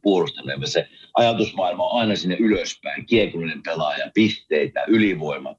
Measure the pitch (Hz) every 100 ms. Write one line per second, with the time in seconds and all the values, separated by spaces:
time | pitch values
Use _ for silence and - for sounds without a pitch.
0 | 101 92 82 - 65 69 69 85 - -
1 | - - 117 110 104 95 90 87 90 117
2 | 110 92 92 87 110 95 82 - 73 71
3 | - 113 95 85 82 73 85 80 76 69
4 | 71 104 110 - _ 76 71 69 - 110
5 | 104 82 76 69 67